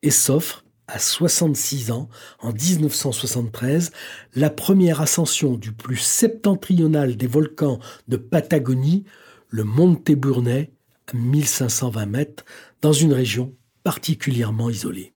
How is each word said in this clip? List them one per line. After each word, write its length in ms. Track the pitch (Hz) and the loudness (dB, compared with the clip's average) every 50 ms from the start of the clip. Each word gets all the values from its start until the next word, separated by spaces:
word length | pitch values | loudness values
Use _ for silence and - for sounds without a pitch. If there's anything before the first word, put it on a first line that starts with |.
et 100 | - 147 | 0 2
s'offre, 540 | 135 - - - 135 156 165 - - - _ _ _ _ _ | 2 2 2 2 2 0 0 -2 -12 -14 _ _ _ _ _
à 120 | - - - | -12 -8 -4
soixante-six 920 | - - - - 175 165 - - 175 160 143 - - - 147 139 120 110 | -4 -4 -2 0 0 0 2 2 2 0 0 0 -2 -4 -4 -4 -4 -4
ans, 180 | 117 120 135 - - - - - - _ | -4 -6 -8 -12 -16 -20 -20 -20 -20 _
en 100 | - 117 | -8 -8
dix-neuf 440 | 113 107 135 175 185 156 151 147 - | -6 -2 0 0 2 2 0 0 -2
cent 180 | - - 139 | -2 -4 -4
soixante-treize, 800 | 120 - - 120 - 127 117 113 110 - 120 127 143 165 175 165 - - - - - - - _ _ | -4 -4 -6 -4 -4 -4 -4 -4 -6 -4 -2 0 0 0 0 -2 -8 -14 -16 -16 -18 -18 -20 _ _
la 140 | 123 147 151 | 0 0 0
première 540 | 151 - - - 196 190 185 170 160 143 | 0 -2 0 4 4 6 6 4 4 2
ascension 540 | 156 151 - - 165 - - - - 139 123 | 0 0 0 0 0 0 0 0 0 0 0
du 160 | 113 104 110 | -2 -4 -10
plus 260 | 110 - - - 131 113 | -12 -12 -6 -6 -6 -2
septentrional 1200 | - - - - 233 220 226 - - 208 190 180 - - 185 170 160 156 156 147 143 131 120 104 | -2 -2 2 2 2 2 0 0 0 0 0 0 0 2 2 4 4 4 4 2 2 0 -2 -2
des 80 | 123 | -4
volcans 520 | 123 117 151 156 151 - - 156 143 127 117 - - - - _ - | 0 2 2 0 0 -2 -2 0 0 0 -2 -8 -16 -20 -20 _ -6
de 80 | 127 | -6
Patagonie, 880 | - - - - 165 - - 170 151 127 123 131 127 131 147 170 196 196 - - - - - - - _ _ | -6 -4 0 0 0 0 2 0 0 2 0 0 2 2 2 2 2 0 -6 -20 -20 -20 -20 -20 -20 _ _
le 140 | - 110 107 | -6 -4 -4
Monte 480 | 104 110 139 175 180 170 - - - | 0 2 4 6 6 4 4 4 2
Burney, 580 | 147 139 131 139 131 127 120 123 120 131 151 - _ _ _ _ _ _ _ - | 2 2 2 0 0 0 0 0 0 -2 -4 -6 _ _ _ _ _ _ _ -8
à 40 | - 120 | -6 -2
mille 280 | 117 123 139 151 147 | 0 0 2 2 0
cinq 220 | - - - 135 117 | 0 -2 -2 -2 -2
cent 220 | - - 131 123 | -2 -2 -2 -4
vingt 160 | 107 110 104 | -4 -4 -4
mètres, 400 | 101 104 127 147 - - - - - - - - - _ _ | -4 -2 -4 -4 -4 -8 -20 -20 -20 -20 -20 -20 -20 _ _
dans 140 | - 151 151 | 2 4 4
une 180 | 135 165 156 | 6 6 4
région 400 | 139 127 131 113 104 123 127 135 - _ _ _ _ _ | 4 4 2 0 -2 -4 -4 -6 -10 _ _ _ _ _
particulièrement 880 | _ 185 - - - - 160 - - 143 131 120 117 107 110 110 117 117 | _ -4 -4 -4 -4 -4 -4 -2 -2 -2 -2 0 -2 -2 -2 -2 -2 -2
isolée. 420 | 117 101 - - 87 92 92 - _ | -4 -4 -6 -8 -8 -8 -12 -14 _